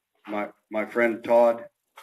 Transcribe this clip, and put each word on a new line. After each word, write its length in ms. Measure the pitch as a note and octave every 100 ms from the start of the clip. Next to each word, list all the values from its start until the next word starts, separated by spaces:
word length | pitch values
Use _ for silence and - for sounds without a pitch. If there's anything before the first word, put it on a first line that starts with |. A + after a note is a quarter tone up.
| _ _ -
my, 220 | G#2 G2+ - -
my 140 | G#2+ G#2+
friend 360 | A#2+ A#2 A2+
Todd 440 | - A#2 A#2+ A#2 - _ _ _